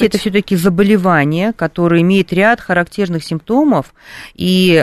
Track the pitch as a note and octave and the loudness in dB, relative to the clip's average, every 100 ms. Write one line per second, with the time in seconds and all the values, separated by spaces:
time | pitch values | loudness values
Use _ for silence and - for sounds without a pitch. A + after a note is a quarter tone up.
0 | A3 G3+ G#3+ G3 - F#3 F#3+ F3 G3+ G#3+ | 0 -2 -2 -2 -2 0 0 2 2 2
1 | F#3 D#3+ C#3+ D#3+ G#3 A3 D#3+ - E3+ E3 | 2 0 0 -2 -4 -4 -6 -2 0 2
2 | F3 G3 F3+ F3+ G#3 A#3+ - F3 F3 - | 2 2 0 0 0 0 -2 -4 -2 -4
3 | F#3+ E3 - D#3+ - A#3+ D4+ F3+ - _ | -4 -6 -8 -8 -2 0 2 0 -4 _
4 | - - - - F3 F#3 F#3 D#3+ | -20 -20 -18 -6 -2 2 4 4